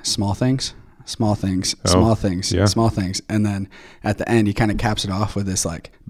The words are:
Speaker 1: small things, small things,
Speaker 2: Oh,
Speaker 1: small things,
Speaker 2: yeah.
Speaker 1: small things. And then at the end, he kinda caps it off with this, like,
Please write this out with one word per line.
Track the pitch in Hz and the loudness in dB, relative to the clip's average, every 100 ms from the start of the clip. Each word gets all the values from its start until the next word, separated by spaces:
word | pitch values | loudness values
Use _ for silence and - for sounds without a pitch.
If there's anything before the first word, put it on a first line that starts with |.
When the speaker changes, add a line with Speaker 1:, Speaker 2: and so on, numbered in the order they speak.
Speaker 1:
small | - - 101 | -4 -2 0
things, | 95 127 131 - - - - | 0 0 0 -4 -10 -20 -18
small | - - 107 | -10 -2 0
things, | 101 95 92 - - | 0 0 -2 -2 -2
Speaker 2:
Oh, | - | 2
Speaker 1:
small | 92 113 | 4 4
things, | 107 101 90 - | 4 0 -2 -2
Speaker 2:
yeah. | 92 | 2
Speaker 1:
small | 101 113 113 | 2 2 0
things. | - 92 95 - | 0 -4 -4 -2
And | 107 | 0
then | 104 98 95 - - - | 0 -2 -6 -12 -20 -6
at | 107 101 | -4 -2
the | - | 2
end, | 113 104 | 2 2
he | |
kinda | 101 110 | 2 0
caps | 98 120 104 | 0 0 -2
it | 101 | -2
off | 95 104 | -2 -2
with | 101 | -2
this, | 95 92 | -2 -2
like, | 82 80 - - | -4 -6 -14 -18